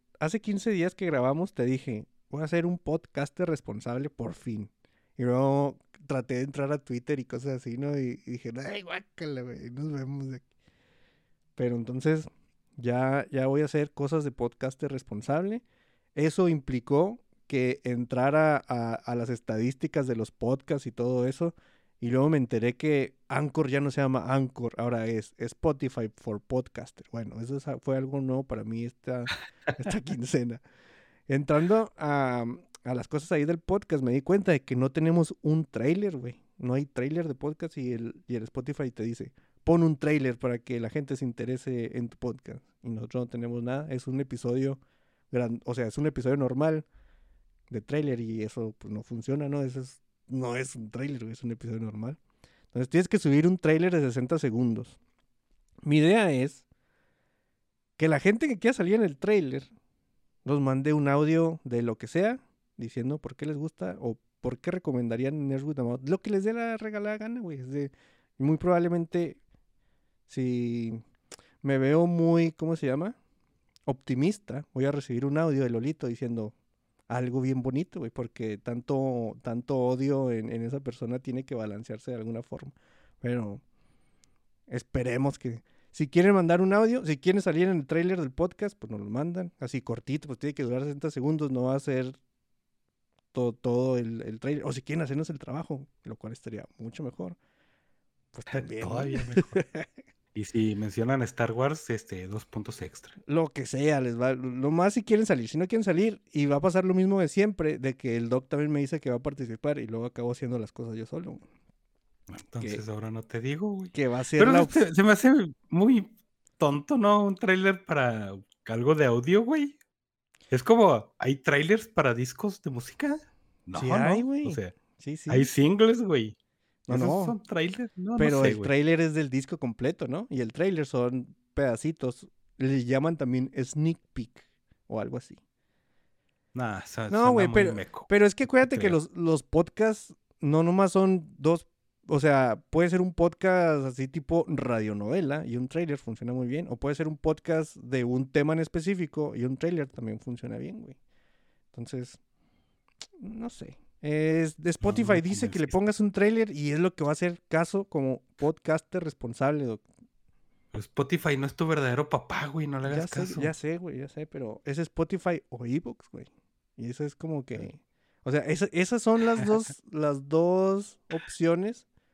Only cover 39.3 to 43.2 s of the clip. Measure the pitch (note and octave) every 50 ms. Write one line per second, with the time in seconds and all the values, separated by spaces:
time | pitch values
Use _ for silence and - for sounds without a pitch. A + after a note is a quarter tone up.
39.3 | - _ _ _ _ _ _ D#3+ E3+ E3+ E3 D#3+ D3+ - - D3+ D3+ D3 C3+ B2+
40.3 | A#2 A#2 - B2 A#2+ A#2 - - B2 A#2 A2+ A2 - D3+ C#3+ C#3 C#3 B2+ C#3 B2
41.3 | A#2 - A2+ A#2+ C3 B2 - C3+ B2 A#2+ A#2 - - B2 A#2+ A#2 - _ - A#2+
42.3 | A2+ C3 _ - - B2+ - _ _ _ - A#2 A2+ A2 A#2 A2+ - B2+